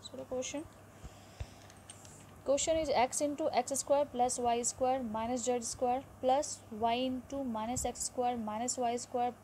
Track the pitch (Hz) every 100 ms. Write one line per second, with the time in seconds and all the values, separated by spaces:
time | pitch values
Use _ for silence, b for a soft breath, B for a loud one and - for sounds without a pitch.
0 | - 254 262 254 254 285 330 - - B
1 | B B B B B B B B B -
2 | - - - - - 277 - 320 302 220
3 | 254 - 294 285 311 220 247 269 - 285
4 | 294 247 247 254 240 233 240 - 254 262
5 | 240 214 226 254 247 247 226 - 247 254
6 | 262 - 254 269 302 - - 214 233 240
7 | 262 254 - 277 269 220 220 254 254 240
8 | - - 247 247 214 214 247 262 240 240
9 | - 247 247 240